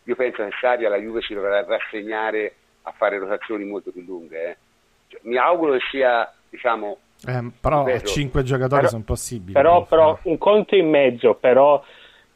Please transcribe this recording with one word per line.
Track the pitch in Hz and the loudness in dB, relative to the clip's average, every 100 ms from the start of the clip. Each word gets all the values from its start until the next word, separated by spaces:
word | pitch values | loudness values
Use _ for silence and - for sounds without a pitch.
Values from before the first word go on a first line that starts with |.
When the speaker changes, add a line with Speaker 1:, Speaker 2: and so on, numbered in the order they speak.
| - | -10
Speaker 1:
io | 120 | -4
penso | 127 117 | -4 -4
che | 104 - | -8 -4
Sarri | 123 123 110 | -2 0 0
alla | 101 | -2
Juve | 110 113 | -4 -8
si | - 104 | -8 -6
dovrà | 98 101 | -2 -2
rassegnare | 101 107 - 110 104 110 110 107 107 _ _ _ | -2 -6 -6 -10 -8 -6 -4 -4 -6 _ _ _
a | - - | -18 -2
fare | 107 101 | -2 -2
rotazioni | 95 101 - 107 101 | -6 -8 -6 -8 -6
molto | 101 92 | -10 -12
più | 90 | -16
lunghe, | 87 90 82 80 85 | -14 -14 -14 -10 -10
eh. | 85 _ _ _ _ _ | -12 _ _ _ _ _
Cioè, | - | -20
mi | 113 123 | -6 0
auguro | 135 175 160 | 2 2 0
che | 131 - | -2 -2
sia, | 139 127 120 110 _ _ | -2 0 0 -2 _ _
diciamo, | 110 123 110 107 95 _ _ - | -6 -4 -2 -6 -12 _ _ -8
Speaker 2:
Eh, | 127 120 - | -8 -8 -6
però | 131 147 135 | -2 0 0
Speaker 1:
ripeto, | 123 - | -2 -2
Speaker 2:
cinque | 151 139 143 | -4 -2 -2
giocatori | 127 135 131 139 | -2 -2 0 2
Speaker 3:
però, | 160 | 0
Speaker 2:
sono | 117 | -2
possibili, | 107 120 - 120 90 | -8 -8 -8 -12 -2
Speaker 3:
però, | 135 147 175 - | 2 6 4 4
Speaker 2:
però. | 160 156 160 | 4 4 2
Speaker 3:
però | - | -4
un | 156 | 0
conto | - 214 190 202 | 4 2 4 2
e | |
mezzo, | 165 147 139 123 120 101 | 4 4 4 4 2 2
però, | 131 123 143 143 - - - _ _ | 4 6 6 4 0 -20 -20 _ _